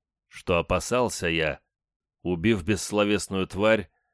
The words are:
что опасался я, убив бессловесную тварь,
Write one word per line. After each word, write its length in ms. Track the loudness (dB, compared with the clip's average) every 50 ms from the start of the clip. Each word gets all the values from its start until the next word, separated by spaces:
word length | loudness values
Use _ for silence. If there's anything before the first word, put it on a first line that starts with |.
| _ _ _ _ _ _
что 300 | -20 -10 -2 0 0 0
опасался 720 | 2 0 -2 -2 -2 -2 0 0 0 0 -2 -4 -2 -2
я, 320 | 0 0 0 -2 -4 -6 _ _ _ _ _ _ _ _ _ _ _ _ -4
убив 420 | -4 -2 0 2 2 2 2 0
бессловесную 800 | -2 -2 -2 -2 -2 0 2 2 2 2 0 -2 -2 -4 -4 -4
тварь, 420 | -4 -2 0 2 4 4 2 0 -4 _ _ _ _